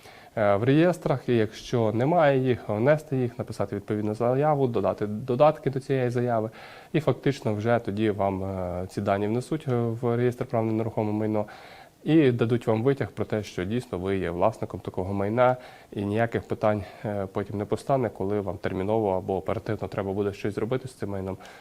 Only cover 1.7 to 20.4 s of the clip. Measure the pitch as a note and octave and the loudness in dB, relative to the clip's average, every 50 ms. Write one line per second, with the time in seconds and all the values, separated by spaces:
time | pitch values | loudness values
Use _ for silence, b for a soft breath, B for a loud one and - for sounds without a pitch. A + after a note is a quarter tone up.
1.7 | - A#2+ A2+ G#2+ G#2+ A2+ B2 D3 F3 F3+ D#3 C#3+ C#3 C3 B2+ C3 A#2+ - - - | 0 2 2 2 2 2 2 2 4 6 6 6 6 4 4 2 0 0 -2 -2
2.7 | G#2 G#2 A#2 C#3+ D#3 D3 - - C3+ C3 B2+ A#2 - - A2+ - A2 - G#2 - | 0 2 4 4 4 4 0 -4 -2 -2 -2 -2 -4 -6 -8 -6 -4 -4 -4 -4
3.7 | G#2 G2+ - - G#2+ G#2+ G#2 G#2 G#2+ A2 A#2+ A#2+ B2+ C3+ D3 D#3 D3+ C#3 C3+ A#2+ | -4 -6 -4 -4 -2 -2 -2 -2 -2 0 2 2 2 2 2 2 2 2 2 2
4.7 | A2+ G2+ G2 F#2+ F#2+ - G#2+ G#2 G#2 G#2+ B2 B2+ B2 A#2+ D3+ D#3 D3+ - - C3+ | 2 2 2 0 0 0 -2 -4 -4 -4 -4 0 4 6 6 6 4 2 -2 -4
5.7 | B2+ C3+ - - C#3 C3 B2+ A#2+ A#2+ B2 A#2+ B2 A#2 A2+ A2 A2 B B B B | -4 -4 -4 -2 -2 0 0 0 0 0 0 2 2 0 0 -2 B B B B
6.7 | B B B B B D#3 - - B2+ - - D3 C3+ - - A2+ G#2+ G#2 G#2 A#2 | B B B B B 0 2 0 0 0 0 -2 -2 -2 -2 -2 -2 0 0 2
7.7 | A#2+ A2+ A2+ G#2 G2 G#2+ A2 G#2+ G2 G2+ G2 G2 F#2+ F#2+ F#2+ F#2+ G2 F#2 F#2 F2+ | 2 2 0 -2 -2 0 0 2 2 2 0 0 0 -2 -4 -4 -4 -4 -4 -4
8.7 | F2 F2+ F#2 F#2+ - A2 G2+ G#2 G2 G2+ G#2 G#2 A2 B2 B2+ - D#3+ D3+ - C#3 | -4 -6 -6 -6 -6 -4 0 0 2 2 2 0 0 -2 -2 -2 -4 -4 -2 0
9.7 | B2 A#2+ A#2 A#2 A2+ A#2 B2+ A#2 A#2 A#2 B2 B2 A#2+ - B2+ - - A2+ A2 A2+ | 0 0 0 0 -2 -2 0 0 2 2 2 0 0 -2 -4 -2 0 0 0 2
10.7 | A2 A2 A2+ A2+ - A2+ A2 G#2+ G#2 G#2+ A2 G#2+ G#2+ G#2+ G#2 - B B B B | 0 0 -2 -2 -2 -2 -2 0 0 0 0 0 0 0 -2 -4 B B B B
11.7 | B B B B B _ - - D3+ E3 D3+ B2+ A#2+ A2+ A#2+ A2+ B2 A#2 - B2 | B B B B B _ 0 4 6 6 6 6 4 4 2 2 0 0 2 2
12.7 | A2 A2 A2+ C#3 C3+ - A#2 G2+ - - G2+ - A2 G#2+ G2+ - - - F2+ F#2+ | 0 2 2 2 0 0 -2 -6 -4 -6 -4 -2 -2 -4 -4 -4 -6 -6 -4 -2
13.7 | A2 B2 B2 - - F2+ F2+ F#2+ G2 F#2+ F2 E2 E2+ F2 F#2 A2 A2+ - A2 - | -2 -4 -4 -4 -6 -4 -2 -2 -2 -2 -2 -2 0 2 2 2 2 0 -8 -8
14.7 | - F#2 - - - - F#2 F#2+ G2+ G2 G2 G#2 A2 B2 B2+ B2 B2+ B2+ B B | -8 -10 -10 -8 -6 -4 -4 -2 -2 -2 -2 0 2 4 4 4 4 2 B B
15.7 | B B B B - G#2+ G2+ G2+ G#2 A2 A#2 A#2 - G#2 - - A2+ - - G#2+ | B B B B -6 -4 -2 0 0 0 0 0 0 -2 -4 -4 -4 0 2 2
16.7 | G#2+ G#2 F#2+ B B B B A2 G#2 G2+ G2 F#2+ - G#2+ G2 - G2+ G2+ G#2+ G2+ | 2 0 -2 B B B B -4 -4 -4 -4 -4 -4 -6 -6 -4 -4 -6 -4 -2
17.7 | A2 - - - C#3 C3+ A#2+ G#2 - - F#2+ G2 G#2 G#2 G2 G2 F#2 G2+ - F#2+ | -4 -4 -2 0 0 0 0 -2 -4 -4 -4 -2 -2 -2 -4 -4 -6 -6 -6 -4
18.7 | F#2+ F#2 F#2 G2+ A2 A2+ A2 G2 F#2 F#2 F#2 G2+ F#2+ F#2 - - F#2+ - - - | -4 -2 -2 0 0 0 2 2 0 0 0 -2 -2 -2 -2 -2 -4 -4 -4 -6
19.7 | G#2+ G2 G2+ F#2 - A2 G2 G2 F#2+ G#2 G2+ G2+ G2 - | -6 -4 -6 -6 -4 -4 -4 -2 -2 -2 -2 -2 -4 -4